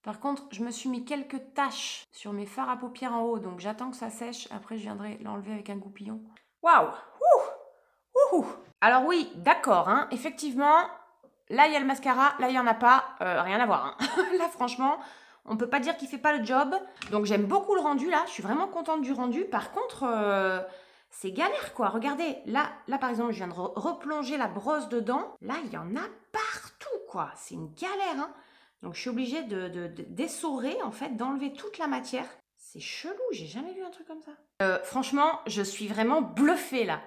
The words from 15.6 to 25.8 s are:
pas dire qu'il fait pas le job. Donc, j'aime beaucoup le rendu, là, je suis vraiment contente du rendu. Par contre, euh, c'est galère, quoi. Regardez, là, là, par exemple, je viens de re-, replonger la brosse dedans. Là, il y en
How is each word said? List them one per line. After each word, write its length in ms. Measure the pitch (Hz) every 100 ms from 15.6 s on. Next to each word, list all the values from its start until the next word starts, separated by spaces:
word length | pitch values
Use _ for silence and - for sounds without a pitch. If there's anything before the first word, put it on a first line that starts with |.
| 240
pas 100 | 277
dire 160 | 262 330
qu'il 120 | 277
fait 100 | 269
pas 180 | 302 294
le 80 |
job. 320 | 220 254 277 381 381 - -
Donc, 140 | 208
j'aime 220 | 208 208 208
beaucoup 280 | 392 392
le 60 | 381
rendu, 300 | 302 285 311
là, 120 | 311 339
je 60 |
suis 100 | -
vraiment 260 | 185 277 381
contente 320 | 339 320 311
du 120 | 262
rendu. 340 | 262 247 247 -
Par 260 | 214 -
contre, 320 | 392 480 -
euh, 560 | 262 226 208 196 190 185 185 - - _ _
c'est 240 | - 190
galère, 400 | 190 359 571 -
quoi. 140 | - 208
Regardez, 480 | 226 254 285 330 262
là, 240 | - 254 302 - -
là, 120 | 269
par 120 | 262
exemple, 220 | 226 240
je 60 | 220
viens 100 | 180
de 60 |
re-, 180 | 170 180
replonger 640 | 170 320 339 285 302 254 285
la 120 | 220
brosse 400 | 202 247 302 226
dedans. 460 | 240 214 269 415 -
Là, 140 | 190 294
il 80 | 277
y 60 |
en 180 | 160